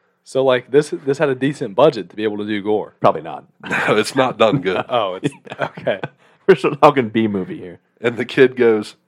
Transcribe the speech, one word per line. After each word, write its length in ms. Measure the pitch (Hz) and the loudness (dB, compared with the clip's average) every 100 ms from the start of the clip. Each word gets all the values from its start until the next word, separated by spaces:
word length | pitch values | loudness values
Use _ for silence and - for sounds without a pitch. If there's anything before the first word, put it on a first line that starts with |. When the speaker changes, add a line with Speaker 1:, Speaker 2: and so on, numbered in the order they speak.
| _ _ | _ _
Speaker 1:
So, 220 | - 131 135 | -8 -2 2
like, 260 | 123 120 | 0 2
this, 200 | 135 147 | 0 0
this 260 | 170 139 139 | -2 -4 -2
had 100 | 151 | -2
a 80 | 127 | 0
decent 400 | 131 151 127 98 | -2 -4 -4 2
budget 340 | 151 117 85 | 2 2 -6
to 40 | - | -6
be 80 | |
able 140 | 107 107 | -4 -4
to 80 | 104 | -4
do 160 | 107 | -4
gore. 320 | 98 107 85 - | 0 -2 -2 -2
Speaker 2:
Probably 200 | 104 87 | 0 0
not. 220 | 80 69 - | -4 -14 -16
<laughs> 160 | _ - | _ -8
Speaker 3:
No, 280 | - - 110 | -6 -2 0
it's 180 | 107 135 | 0 0
not 220 | 131 107 | -2 2
done 240 | 110 95 | 2 2
good. 240 | 90 90 - | -2 -4 -2
Speaker 1:
<laughs> 0 | |
Oh, 280 | 123 101 92 | -2 -2 -4
it's 120 | 147 - - | -8 -10 -16
Speaker 2:
<laughs> 120 | - | -10
Speaker 1:
okay. 400 | 135 - 127 101 - _ _ _ - | -10 -8 -6 -6 -8 _ _ _ 0
Speaker 2:
We're 60 | |
still 220 | 185 160 151 | 2 0 4
talking 340 | 156 139 113 | 4 6 0
B 180 | 113 110 | 0 0
movie 300 | 101 90 90 | -2 -6 -10
here. 220 | 92 85 _ _ | -14 -18 _ _
Speaker 3:
And 180 | 117 113 | -4 -4
the 60 | 117 | -2
kid 300 | - 127 123 | 2 2 4
goes, 420 | 117 107 107 - | 2 2 -2 -14